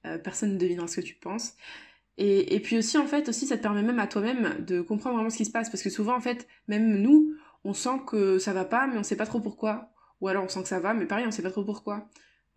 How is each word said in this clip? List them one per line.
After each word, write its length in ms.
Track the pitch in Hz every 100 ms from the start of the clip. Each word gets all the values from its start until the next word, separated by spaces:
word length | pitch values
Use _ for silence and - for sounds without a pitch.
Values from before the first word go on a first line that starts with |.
Euh, 140 | 165 165
personne 340 | - - 208
ne 60 | 196
devinera 280 | 175 175 170
ce 140 | -
que 60 | 170
tu 80 |
penses. 400 | - - 214 - - - - - _ _ -
Et, 360 | 202 196 -
et 60 | 208
puis 160 | 208 233
aussi, 220 | 220 -
en 80 | 277
fait, 240 | 190 -
aussi, 160 | 233 269
ça 100 | 240
te 60 |
permet 200 | 214 208
même 160 | 214 240
à 80 | 202
toi-même 560 | 214 214 254 202 151
de 200 | 170 180
comprendre 320 | 170 208 254
vraiment 160 | 233 220
ce 80 | 226
qui 80 | 214
se 60 |
passe. 180 | 226 226
Parce 120 | 190
que 60 | 202
souvent, 260 | 190 214
en 60 | 247
fait, 260 | 247 240 - _ -
même 320 | 208 226 202
nous, 340 | 220 302 311 302 - _
on 80 | 202
sent 280 | 202 247 262 262
que 320 | 220 196 190
ça 140 | 190
va 140 | 185 185
pas, 200 | 233 269
mais 100 | 233
on 40 |
sait 140 | 208 208
pas 100 | 220
trop 140 | 240
pourquoi. 500 | 214 - 214 220 - _ _ _
Ou 80 | 190
alors, 160 | 190
on 40 | 185
sent 140 | 190
que 60 | 185
ça 120 | 190
va, 120 | 180
mais 140 | 226 180
pareil, 180 | 202 240
on 40 |
sait 120 | 214
pas 80 | 175
trop 140 | 196
pourquoi. 460 | 202 208 - 208 - _ _ _ _